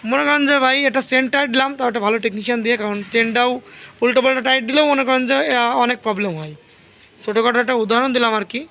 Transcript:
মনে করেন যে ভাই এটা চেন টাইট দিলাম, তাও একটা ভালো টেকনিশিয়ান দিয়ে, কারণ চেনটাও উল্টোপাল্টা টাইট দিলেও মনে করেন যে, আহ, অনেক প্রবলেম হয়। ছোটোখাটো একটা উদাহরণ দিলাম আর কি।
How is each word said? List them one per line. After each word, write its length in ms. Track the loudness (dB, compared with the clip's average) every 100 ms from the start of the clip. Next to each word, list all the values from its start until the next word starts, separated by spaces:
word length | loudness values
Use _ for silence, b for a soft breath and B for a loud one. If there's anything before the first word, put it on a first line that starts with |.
মনে 200 | 0 0
করেন 220 | 2 2 2
যে 120 | 2
ভাই 260 | 2 2
এটা 180 | 2 0
চেন 260 | 0 0 2
টাইট 220 | 0 0
দিলাম, 240 | 0 0
তাও 140 | -2 -2
একটা 120 | 0
ভালো 180 | -2 0
টেকনিশিয়ান 440 | -2 -4 -4 -2
দিয়ে, 140 | 0 -2
কারণ 260 | -2 -6 -2
চেনটাও 500 | -2 0 2 0 -2 B B B B
উল্টোপাল্টা 400 | 2 2 2 0
টাইট 240 | 0 0
দিলেও 220 | 2 2 4
মনে 180 | 2
করেন 220 | 2 0 2
যে, 300 | 0 2 0
আহ, 200 | 2 2
অনেক 220 | 0 -2
প্রবলেম 380 | -4 -4 -4 -6
হয়। 180 | -12 -16 _ b b b b -12
ছোটোখাটো 360 | -4 0 2 0
একটা 140 | 0
উদাহরণ 380 | -2 2 0 2
দিলাম 220 | 0 0
আর 100 | 0
কি। 220 | -4 -10 -12